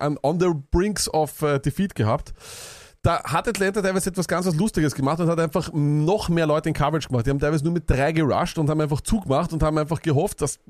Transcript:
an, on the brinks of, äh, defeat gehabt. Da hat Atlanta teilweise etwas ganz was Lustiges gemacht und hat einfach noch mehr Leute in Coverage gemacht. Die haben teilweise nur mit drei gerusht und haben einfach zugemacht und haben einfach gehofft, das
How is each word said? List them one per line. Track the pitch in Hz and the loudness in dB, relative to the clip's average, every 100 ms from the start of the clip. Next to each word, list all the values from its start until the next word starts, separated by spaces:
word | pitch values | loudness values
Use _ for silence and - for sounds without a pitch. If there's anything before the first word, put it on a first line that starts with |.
an, | 143 143 | -4 -2
on | 139 170 | -2 2
the | 180 156 135 | 0 0 0
brinks | 175 202 196 - | 0 0 -2 -2
of, | 156 147 - | 0 -2 -2
äh, | 151 139 | -2 0
defeat | 147 - 190 - | -2 -2 -4 0
gehabt. | 110 120 - - - - - - - _ | 0 0 -4 -16 -16 -18 -18 -20 -20 _
Da | - 170 | 0 0
hat | - 262 247 | 0 -2 0
Atlanta | 202 190 202 | 0 0 2
teilweise | 190 190 190 | 0 0 -2
etwas | 180 165 | -4 -2
ganz | 175 180 | 0 0
was | 156 | 0
Lustiges | 220 - 151 | 0 0 0
gemacht | - 135 160 | 0 0 2
und | 170 | 0
hat | 165 | 2
einfach | 165 175 151 | 0 -2 -2
noch | 151 147 147 156 208 208 | 0 2 2 2 0 2
mehr | 170 156 | 2 2
Leute | 151 160 | 2 0
in | 151 | 0
Coverage | 147 156 - | 0 0 -2
gemacht. | 123 113 | -2 0
Die | |
haben | 139 | 0
teilweise | 147 156 | 2 0
nur | 147 | 0
mit | 170 - | 0 0
drei | 135 143 | 2 2
gerusht | 160 151 104 165 - | 2 2 2 0 0
und | 147 | 0
haben | 156 | 2
einfach | 151 147 | 0 -2
zugemacht | - 226 185 135 170 | 0 -2 2 0 0
und | 160 | 0
haben | 156 156 | 0 2
einfach | 151 160 | 0 -2
gehofft, | 160 131 110 - | 0 0 0 -2
das | 147 - | -6 -6